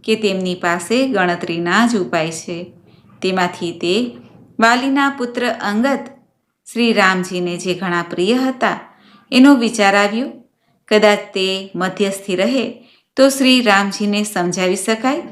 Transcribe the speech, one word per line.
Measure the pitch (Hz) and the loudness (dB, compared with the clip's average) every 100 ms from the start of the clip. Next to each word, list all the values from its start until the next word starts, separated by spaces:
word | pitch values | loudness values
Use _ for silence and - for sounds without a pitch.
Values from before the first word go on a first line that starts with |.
કે | - 214 | -2 0
તેમની | 214 190 185 180 | 0 0 -4 -2
પાસે | 175 175 180 233 269 | -2 -2 -2 0 0
ગણતરીના | 208 180 175 175 170 170 190 233 | 0 0 -2 -4 -4 0 2 2
જ | 226 | 0
ઉપાય | 180 175 160 | -2 -2 -4
છે. | 160 - 170 175 - - _ _ - | -6 -10 -10 -12 -18 -20 _ _ -6
તેમાંથી | 185 185 175 - 170 | -4 0 -2 -4 -8
તે | 165 170 196 240 - - - - - | -6 -2 0 -2 -8 -20 -20 -20 0
વાલીના | 226 240 269 269 277 | 2 4 2 0 0
પુત્ર | 277 247 240 240 | -2 -6 -4 -4
અંગદ | - 208 208 254 277 - - _ _ _ _ - | -4 -4 0 0 -2 -6 -18 _ _ _ _ -12
શ્રી | 226 233 | -2 0
રામજીને | 208 190 185 180 180 175 175 | 2 2 2 -4 -4 -4 -4
જે | 185 | -6
ઘણા | 170 190 175 170 | -4 -2 -4 -4
પ્રિય | - 185 | -4 0
હતા, | 247 262 254 220 170 - _ _ - _ | 0 0 -2 -2 -4 -12 _ _ -20 _
એનો | 247 269 277 | 6 8 6
વિચાર | 233 214 196 202 | 4 2 2 4
આવ્યો. | 202 220 294 - _ _ _ _ _ | 2 -2 -6 -10 _ _ _ _ _
કદાચ | 214 208 208 | 4 4 2
તે | - 196 190 190 196 175 | -2 -4 -2 -4 -6 -4
મધ્યસ્થી | 185 185 196 190 - 180 | -4 -2 -2 -2 -6 -2
રહે | 208 262 - - _ _ _ - | 0 0 -2 -8 _ _ _ 2
તો | 269 | 2
શ્રી | 269 262 254 | 4 4 4
રામજીને | 214 196 202 190 208 208 | 4 2 2 -2 -2 0
સમજાવી | 208 202 180 175 185 196 | -2 -2 -2 0 0 0
શકાય. | - 220 247 302 - | -2 -2 0 -2 -6